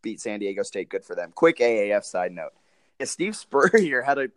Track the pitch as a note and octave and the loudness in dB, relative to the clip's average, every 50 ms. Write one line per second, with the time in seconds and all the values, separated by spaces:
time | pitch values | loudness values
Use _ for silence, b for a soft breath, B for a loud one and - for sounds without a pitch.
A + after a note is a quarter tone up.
0 | - A#2 G2+ - - A2+ G#2 G2+ G2+ G2 G2 G2+ G2 - - G2 F2+ - - F#2+ | -10 -10 -10 -8 -8 -8 -6 -4 -4 -4 -4 -4 -6 -4 -6 -8 -8 -6 -8 -8
1 | - - F2 F2 F2 E2+ _ - E3 E3 - - A#2+ A#2 A2+ G#2+ G2+ G#2 G#2 G2+ | -8 -8 -8 -8 -8 -8 _ 2 2 2 4 4 2 2 4 2 0 0 0 0
2 | - - - F2+ F2+ F2+ F2 E2+ D#2 C2+ - _ _ _ _ _ _ _ _ - | -2 -4 -4 -4 -4 -4 -6 -10 -12 -14 -14 _ _ _ _ _ _ _ _ -10
3 | C3 - - - F3 G#3 G#3+ - - _ C3+ C#3 F#3+ F#3+ - A3 F#3 D3+ C3+ B2 | -8 -8 -6 -4 -4 -6 -6 -8 -6 _ 2 4 6 6 6 6 6 4 2 2
4 | A#2+ C#3 C#3 C#3 C3 A#2 - | 2 2 0 0 -2 -4 -6